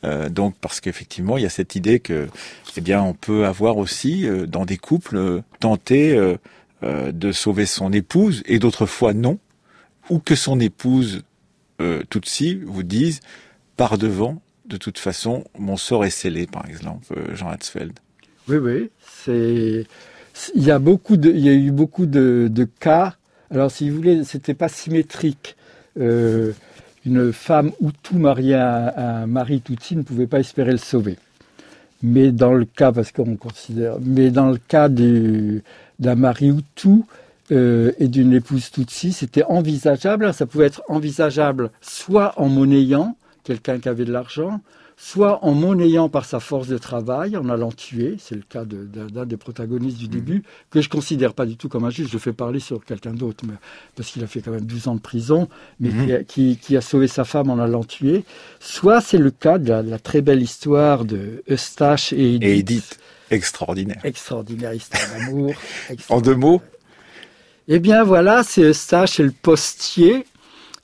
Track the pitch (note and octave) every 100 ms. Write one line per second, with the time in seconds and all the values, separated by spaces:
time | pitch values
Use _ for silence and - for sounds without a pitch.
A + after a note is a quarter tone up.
0 | - D2 D2+ E2+ G2+ F#2 E2+ - - -
1 | - - F#2 C3 G2+ - F#2 - G2+ A#2+
2 | - D#2+ D2 - - - - - E2+ G2+
3 | G2 E2+ - G#2+ G2+ F#2 G#2+ G#2+ G2 -
4 | C3 F#3 D#3+ F#2+ E2+ F2 F#2 F#2+ - E3+
5 | - G2+ F#2+ F2+ - _ A#2 G#2 - C3
6 | D3+ C3 F#2+ F2 _ _ _ _ A#1+ D2
7 | C2+ E2 G2 F#2 - G2 G2+ - F#2+ G2+
8 | F#2+ E3+ G#3+ C3 - A#2 A#2 - G#2 -
9 | A#2 G#2 A#2 F#3 _ _ _ _ _ _
10 | - E3+ - C#3+ - C3+ A2+ - B2+ C3
11 | A#2+ F#2 - _ _ _ _ _ E2+ E2
12 | - G#2 - - D3+ F#3+ F#3 G2 F2+ G#2
13 | D#3+ D3+ _ - _ _ _ - A#2+ G#2+
14 | A2 F#2+ A2+ D#3+ _ _ - G2+ - -
15 | - F2+ A2+ B2+ - - G2 F#2+ - A#2
16 | G2+ - G2 E2 F2 - D#2+ D#2 D#2+ E2+
17 | - - D#2 E2 F2+ D#2+ - - E2 -
18 | _ _ _ _ - D3 B2+ B2+ A3+ _
19 | _ - - A#2+ A#2 A#2 A2+ A2 A2 -
20 | - - - - - D#4 C#3+ C#3+ C#3 F#3+
21 | - G#3 D3+ E3 C#3+ C#3 C#3 C#3 D#3 -
22 | F3 C#3 C3 A#2+ A#2 A2 A#2+ _ E3 D#3+
23 | F#3 - _ _ _ C#3 C3+ B2+ D3 D3
24 | E3 E3+ D3 C#3 - C#3 E3 - - D#3+
25 | D#3 - D#3+ C#3+ - - _ _ _ -
26 | A#2+ A#2 A#2 A2+ A2 G#2+ _ - - _
27 | B2+ B2+ B2 A#2 - D#3 D3 - D#3 D3
28 | - F3+ D3+ C3 C3 C3+ B2 A#2+ A#2+ -
29 | B2 A#2 A2+ B2 B2 C#3+ A#2+ A#2+ - E3
30 | C#3 A#2+ A#2+ C#3+ C3 - B2+ B2+ - B2
31 | G#2 F2+ _ _ _ _ - - _ _
32 | A#2 A#2+ C3+ A#2+ B2 B2+ A2+ - C3+ A#2+
33 | A2 - A2+ A2 A#2 G#2+ - A#2 A#2 -
34 | B2+ C3 C3 B2 C3+ B2 _ D#3 D3 B2+
35 | A#2+ A#2 A2+ G#2+ G#2+ G#2+ - - _ _
36 | B2+ B2 C3 A#2+ C#3+ C#3+ D3 - G3 G#3
37 | A3 - _ _ _ C#3+ B2 A#2 A#2 -
38 | C3+ C3 B2+ B2+ A#2+ C3+ A#2+ - B2 -
39 | F3 F#3 C3 - D3+ F3 D#3 D3 D3+ C#3
40 | F#3+ G#3 G#3 - C3 D3 D3 C#3 - D#3
41 | D3+ C#3+ D#3 C#3 D3 C3+ A#2 _ - -
42 | - G3+ G3+ - C#3 C3+ C3+ C#3 C3 C#3
43 | G3 A#3+ _ _ - A#2 - B2+ B2+ A#2+
44 | A#2+ B2 A#2+ - E3+ G#3 _ _ _ _
45 | - F#3 G3+ G3+ F3+ C#3+ F3 F#3+ E3+ E3
46 | D#3+ D3 B2 B2+ - C#3+ B2+ B2 - A#2+
47 | A#2 C3 F#3 G#3 B2+ A#2 A#2 A#2 - A#2+
48 | A#2+ G#3 - G#2 G#2 B2 A2+ G2+ G2+ G#2+
49 | G#2+ A2 B2 A2+ - A2+ A2+ B2 B2+ A#2+
50 | A#2 A#2+ A#2+ F#3+ - - _ D#3 D3 D#3
51 | C#3+ D3 B2+ A2 A#2+ A2+ C#3+ B2 A#2+ B2
52 | C#3 A2 B2 A2+ A#2+ C3+ C3+ A#2 _ G2+
53 | A#2+ A#2 B2 G#2+ A2+ G#2 - - - -
54 | A2 - A2+ A#2+ A2+ A2+ A2 A#2 A#2+ A#2
55 | - A#2 A2+ D#3 F3 - - _ A#2+ A2
56 | C3+ B2+ C3+ - C3 A#2+ - C3+ A#2 C#3
57 | C3+ - A#2+ D3+ C#3 B2 A#2 A#2 A2+ -
58 | C#3 F#3 - - - - - - F#3 A3+
59 | - F#3 C#3 C3 D#3+ F3+ C3 A2+ A2+ A2
60 | - D3+ C#3+ C3+ A#2+ - D3 C#3+ D3 C#3
61 | A2+ G#2 G2+ A2+ - C3+ - - D3 C#3+
62 | - C3+ B2+ A#2+ G2+ G2+ G2 A#2 - -
63 | _ _ _ A2 - - F3 F3 F#3+ A3
64 | D3 B2 - A#2+ A2 A#2 A#2+ A2+ - -
65 | G2+ A2 B2 C3+ C#3 D3 - - - B2
66 | - A#2+ A#2+ C3 C#3 F3+ F3 - _ _
67 | _ - - _ _ _ - E3 F3 A3
68 | G#3+ F3+ F3+ A3+ A#3 - D#3 D3+ - F3
69 | F#3 - C#3+ C3+ - D3+ - - - -
70 | F3 B3+ B3+ _ _ - - -